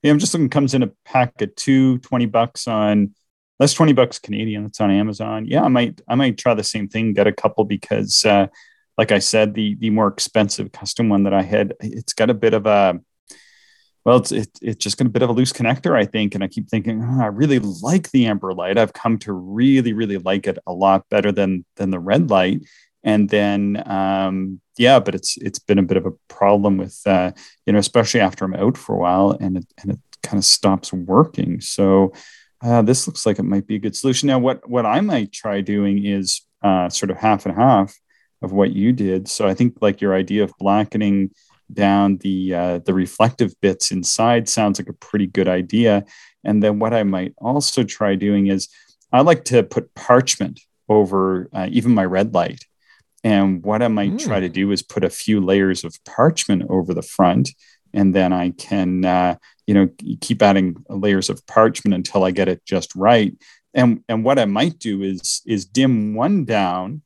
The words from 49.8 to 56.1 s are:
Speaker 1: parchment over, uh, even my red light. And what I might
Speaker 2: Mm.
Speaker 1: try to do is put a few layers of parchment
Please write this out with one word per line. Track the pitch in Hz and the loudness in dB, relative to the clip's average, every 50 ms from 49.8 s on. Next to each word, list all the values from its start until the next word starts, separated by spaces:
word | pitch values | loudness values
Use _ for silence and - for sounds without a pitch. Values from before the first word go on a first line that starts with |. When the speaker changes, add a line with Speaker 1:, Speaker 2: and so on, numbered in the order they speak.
| - _ _ | -8 _ _
Speaker 1:
parchment | - - - 123 123 131 - - - 101 90 - - _ _ _ _ _ - | -18 2 4 4 4 4 2 -2 -4 -4 -8 -8 -14 _ _ _ _ _ 2
over, | 107 107 104 90 98 95 95 95 95 90 87 - - | 2 4 4 2 0 0 0 0 -2 -4 -6 -8 -8
uh, | 98 92 92 | -8 -8 -2
even | - - 110 120 120 | -2 -2 2 2 2
my | 107 95 | 2 2
red | 92 92 95 104 113 107 | 0 0 0 0 2 0
light. | 90 85 - - - - _ _ _ _ _ _ _ _ _ _ _ - | 0 0 0 -6 -14 -18 _ _ _ _ _ _ _ _ _ _ _ -2
And | 113 107 101 98 98 95 87 82 | 0 2 2 2 2 0 -2 -2
what | 101 107 110 | -2 0 0
I | 120 | 0
might | 117 110 107 101 101 190 | 0 0 0 -2 -2 -4
Speaker 2:
Mm. | 247 - | -4 -4
Speaker 1:
try | - 110 98 | -4 -2 -2
to | 95 90 | -4 -4
do | 80 92 98 101 | -4 -2 -2 -2
is | 101 - - | -2 -4 -6
put | _ - 107 92 | _ -6 -4 -4
a | 85 | -4
few | - - - - 110 104 | -4 -6 -4 -2 0 0
layers | 92 90 98 98 98 95 92 - - | 2 2 2 2 2 2 0 -2 -6
of | 82 - - _ | -12 -16 -16 _
parchment | - | -16